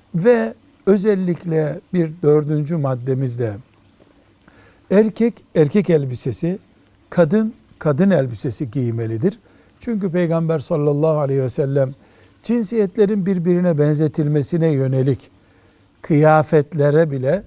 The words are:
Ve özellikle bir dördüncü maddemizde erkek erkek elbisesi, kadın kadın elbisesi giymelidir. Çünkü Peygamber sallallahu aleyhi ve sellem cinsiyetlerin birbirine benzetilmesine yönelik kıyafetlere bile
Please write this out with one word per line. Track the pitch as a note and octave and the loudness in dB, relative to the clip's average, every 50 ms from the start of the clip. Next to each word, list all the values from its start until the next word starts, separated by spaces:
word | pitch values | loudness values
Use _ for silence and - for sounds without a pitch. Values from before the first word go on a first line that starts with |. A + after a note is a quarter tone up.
| _ _ - | _ _ -4
Ve | E3+ F3 A#3+ A#3+ A3+ A3+ A3+ A3+ _ _ _ _ _ - | 0 2 2 2 2 2 -4 -6 _ _ _ _ _ 0
özellikle | F#3+ G3+ G#3 F3+ G#3+ G3+ F#3 F#3 F3 E3+ - - E3+ D#3+ D#3+ D#3 D3 D3+ F3+ - - - | 2 2 2 2 0 0 0 0 -2 -4 -4 -4 -2 -2 0 0 -2 -4 -8 -10 -4 -2
bir | F3+ E3 D#3 D#3 F3 - | -2 -2 -2 -4 -2 2
dördüncü | D3 D3 D3+ D3 D3 D#3 D3+ D3+ C#3 F3 D#3+ | 2 4 4 2 0 -2 -4 -2 -4 -4 -4
maddemizde | C#3 C3 C3 B2 A#2+ C3+ C3 C3 C#3 B2+ A#2 A#2+ B2 A2 G2+ G2 - _ _ _ _ _ _ _ - _ _ _ _ _ _ _ _ - _ _ - _ _ _ _ - | -2 -2 -4 -4 -4 -4 -2 -2 -2 -4 -4 -4 -6 -6 -6 -10 -16 _ _ _ _ _ _ _ -20 _ _ _ _ _ _ _ _ -20 _ _ -20 _ _ _ _ 0
erkek | F#3+ G3+ A3 A3 - - A3+ A#3+ - - _ _ - | 2 4 4 2 2 0 -2 -2 -2 -4 _ _ 0
erkek | F3+ D#3 C#3 - G#3 E3+ - | 2 2 2 2 0 2 2
elbisesi, | E3+ D3+ C#3 C3 B2 A#2 - C3+ A2 - - E3 F#3 A3 _ _ _ _ _ _ _ _ _ - | 2 2 2 -2 -6 -6 -6 -6 -6 -4 -4 -4 -4 -6 _ _ _ _ _ _ _ _ _ -6
kadın | - F3+ E3+ D3+ F3+ A3 A3 A3 - - _ _ _ - | 2 2 2 4 2 0 0 -2 -6 -10 _ _ _ -6
kadın | - D#3 C#3+ B2+ F#3+ G3 | -2 -2 0 2 2 2
elbisesi | F#3 D3 C3+ B2+ A#2 G2 - B2+ G#2+ - D#3 A2+ | 4 2 0 -2 -6 -8 -8 -8 -6 -6 -8 -6
giymelidir. | - C#3+ B2 A#2 A2+ A#2 A#2 A2+ A2+ A2 B2+ G3+ G#3+ - _ _ _ _ _ _ _ _ | -4 -4 -2 -2 -2 -4 -4 -4 -4 -2 -2 -2 -4 -4 _ _ _ _ _ _ _ _
Çünkü | - A#3+ A#3 G3+ G3 F#3 | -8 -6 -6 -4 -4 -4
Peygamber | D3+ F3+ F3 D#3+ E3 E3 E3 D#3+ E3 D3+ | -2 -2 -2 0 -2 -2 -2 -2 -2 -4
sallallahu | A#2+ - F3 D3 D3 D3 D3 C#3+ D#3 D#3+ D#3 D3+ | -4 -4 -4 -2 0 0 0 0 0 0 0 0
aleyhi | D3 C3+ C3+ C3+ | -2 -2 -2 -2
ve | C3 B2 | -2 -2
sellem | - - D3 C3+ C#3 C#3+ C3+ C3 C#3 - _ _ _ _ - _ _ _ - | -2 -4 -4 -2 0 0 -2 -2 -4 -14 _ _ _ _ -20 _ _ _ -6
cinsiyetlerin | - A#3 A#3+ A3 - A#3 A3+ G3+ F#3 - - G#3 F#3+ A3 G3+ F3 | -4 -2 -2 -2 -2 -2 -2 -2 -2 2 0 0 2 2 0 -2
birbirine | G3 F#3+ F3+ D#3+ F#3 F3+ F3 F3+ F3+ E3 D3 | -2 -2 -2 0 0 0 2 2 0 2 2
benzetilmesine | D3 D3+ D3+ D3 D#3+ D3 - - D3+ C#3+ D3+ D3+ C3 - F3 E3 D#3+ E3 | 2 2 2 2 0 -2 0 -2 -2 0 0 0 -2 -2 -2 0 0 0
yönelik | D3 C3+ C3+ C3 C3 C3 B2+ C#3 C3 - - - _ _ _ _ _ _ _ _ _ _ _ _ _ _ | 0 0 0 0 0 0 2 0 0 -2 -4 -18 _ _ _ _ _ _ _ _ _ _ _ _ _ _
kıyafetlere | - - E3+ D3 D#3 D#3 D#3 D#3 D3 - E3+ D3+ C#3+ - - D3 C#3+ D3 C#3+ D#3+ E3 D#3 | -4 0 2 4 6 6 6 4 4 4 2 2 2 0 -2 0 0 2 4 2 2 2
bile | C#3 C3 B2 C3+ D#3+ G3+ - | -2 -4 -2 -2 -2 -2 -4